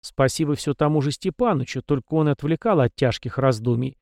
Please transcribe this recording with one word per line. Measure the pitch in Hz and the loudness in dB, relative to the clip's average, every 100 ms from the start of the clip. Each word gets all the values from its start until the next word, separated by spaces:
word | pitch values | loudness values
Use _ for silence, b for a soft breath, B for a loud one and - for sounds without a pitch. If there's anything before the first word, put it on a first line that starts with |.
Спасибо | - - 135 - 156 143 | -18 0 0 0 -2 -2
все | - | -2
тому | 139 151 151 | 0 2 2
же | 139 | 0
Степанычу, | 135 185 - 247 160 120 131 | -2 -6 -2 0 0 -2 -8
только | - 143 - 156 | -2 -4 0 0
он | 151 | 2
и | |
отвлекал | 139 147 160 233 185 | 0 -2 -2 2 2
от | 123 - | 2 2
тяжких | 127 - 120 - | -2 -2 -6 0
раздумий | 135 113 117 120 131 135 | 0 0 0 -2 -2 -8